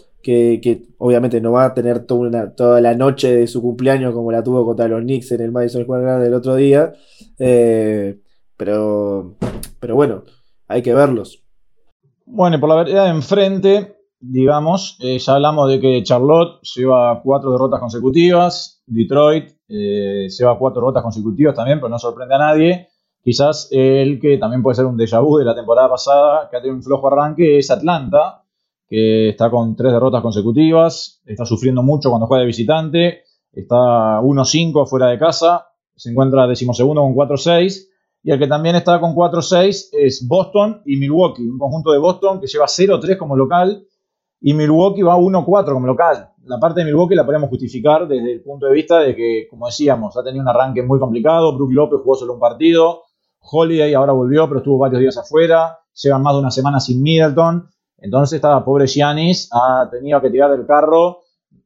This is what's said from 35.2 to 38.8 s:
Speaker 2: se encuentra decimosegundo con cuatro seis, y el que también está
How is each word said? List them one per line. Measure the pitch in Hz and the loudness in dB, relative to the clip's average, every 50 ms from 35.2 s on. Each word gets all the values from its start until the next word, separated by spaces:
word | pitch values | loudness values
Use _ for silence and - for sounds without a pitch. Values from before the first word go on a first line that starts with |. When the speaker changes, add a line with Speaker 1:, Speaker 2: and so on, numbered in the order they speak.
| 156 165 156 - 165 165 175 170 - _ _ _ _ _ _ | 0 0 0 0 0 0 0 0 -2 _ _ _ _ _ _
Speaker 2:
se | _ - 123 | _ -14 -6
encuentra | 117 131 135 135 131 135 127 | -2 0 0 2 4 2 2
decimosegundo | 123 123 117 123 123 117 - 123 139 151 151 143 | 2 0 -2 -4 -4 -2 0 0 0 2 2 0
con | 135 123 | 0 0
cuatro | 131 143 135 147 | 0 0 0 -2
seis, | 139 - 170 170 170 180 196 190 - - _ _ _ _ _ _ _ - | -2 0 0 2 2 2 0 -2 -6 -14 _ _ _ _ _ _ _ -4
y | 160 | -4
el | 151 131 | -2 0
que | 147 | 0
también | 131 147 151 156 165 175 | -2 -2 -2 -2 0 0
está | 170 | 0